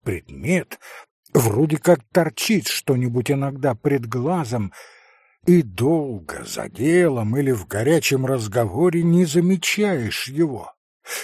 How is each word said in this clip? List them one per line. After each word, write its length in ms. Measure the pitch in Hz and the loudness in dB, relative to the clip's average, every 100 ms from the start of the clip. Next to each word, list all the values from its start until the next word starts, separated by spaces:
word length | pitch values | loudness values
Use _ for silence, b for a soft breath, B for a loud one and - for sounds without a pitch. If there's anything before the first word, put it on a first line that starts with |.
предмет, 760 | 117 85 - 69 107 180 - - B B B _ _ | -8 -8 -10 -8 -2 -2 -2 -12 B B B _ _
вроде 440 | - 113 104 151 151 | 0 2 2 0 2
как 220 | - 165 - | 2 2 2
торчит 560 | 180 160 - - 202 - | 0 0 -2 0 0 -2
что-нибудь 640 | - - 127 123 120 120 | -4 0 0 0 -2 -2
иногда 440 | 139 139 139 135 113 | -2 -2 -2 -2 -2
пред 320 | 147 139 117 | -2 -2 -2
глазом, 680 | 123 135 160 117 113 98 B B B B B B B - | -4 -2 -2 -2 -4 -6 B B B B B B B 4
и 160 | 175 | 4
долго 840 | 120 90 131 165 139 104 80 - | 4 0 0 0 -2 -8 -12 -14
за 260 | - - - | -12 -10 -10
делом 680 | 98 143 175 170 123 107 131 | -2 2 4 4 2 0 0
или 140 | 135 | 0
в 160 | 117 87 | 0 -2
горячем 580 | 101 123 165 - 131 131 | -2 2 2 2 0 0
разговоре 760 | 135 107 120 110 104 180 170 | -2 -2 -2 0 0 0 2
не 220 | 170 170 170 | 4 4 4
замечаешь 1000 | 165 175 185 - 202 208 156 110 - 131 | 2 2 0 0 -2 0 -2 -4 -6 -6
его, 460 | 143 160 117 - - _ _ B B | -2 -2 -2 -12 -20 _ _ B B